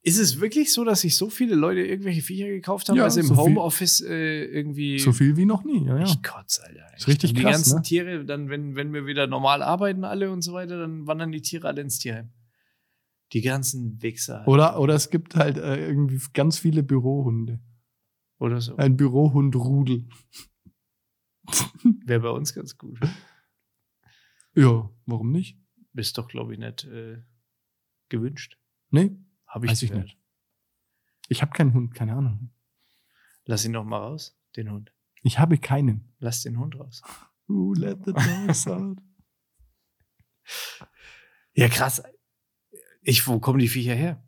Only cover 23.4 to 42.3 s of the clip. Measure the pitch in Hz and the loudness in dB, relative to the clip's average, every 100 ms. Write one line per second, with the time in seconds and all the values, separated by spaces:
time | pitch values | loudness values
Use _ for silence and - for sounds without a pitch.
23.4 | _ _ _ _ _ _ _ _ _ _ | _ _ _ _ _ _ _ _ _ _
24.4 | _ - 135 113 107 _ - 117 113 160 | _ 6 6 6 -2 _ -8 -4 -2 -2
25.4 | 190 - _ _ _ 120 107 - 120 120 | -4 -14 _ _ _ -10 -8 -8 -10 -10
26.4 | 117 110 113 117 143 117 113 117 117 _ | -10 -10 -12 -14 -16 -16 -16 -18 -20 _
27.4 | _ _ _ _ _ _ _ 120 120 147 | _ _ _ _ _ _ _ -4 -4 -8
28.4 | - _ _ _ _ 143 190 196 _ _ | -18 _ _ _ _ 2 2 -2 _ _
29.4 | _ - 120 113 110 101 95 _ _ _ | _ -4 0 0 0 -4 -8 _ _ _
30.4 | _ _ _ _ _ _ _ _ - - | _ _ _ _ _ _ _ _ -6 -2
31.4 | 143 - 143 123 120 120 110 123 135 104 | -2 2 2 2 -2 -6 -6 -2 -4 -4
32.4 | 120 _ _ _ _ _ _ _ _ _ | -10 _ _ _ _ _ _ _ _ _
33.4 | - 107 113 117 107 110 107 156 - _ | -6 -4 -4 -6 -6 -8 -8 -12 -14 _
34.4 | _ - 107 104 107 _ _ _ 127 - | _ -12 -10 -10 -14 _ _ _ -2 2
35.4 | 165 156 - 139 139 107 - _ 117 120 | 4 4 2 0 2 0 -6 _ -8 -6
36.4 | 123 117 147 139 131 - - - _ _ | -6 -6 -8 -10 -18 -20 -20 -20 _ _
37.4 | - 208 - 180 202 196 - 185 135 180 | -6 -2 0 -2 -4 -6 -6 -2 0 -2
38.4 | 202 - - 185 196 190 _ _ _ _ | -2 -2 -2 -6 -6 -10 _ _ _ _
39.4 | _ _ _ _ _ _ _ _ _ _ | _ _ _ _ _ _ _ _ _ _
40.4 | - - - - - _ - - _ _ | -16 -12 -12 -16 -20 _ -20 -20 _ _
41.4 | _ - 117 120 127 - - _ _ | _ 2 4 4 -2 -2 -10 _ _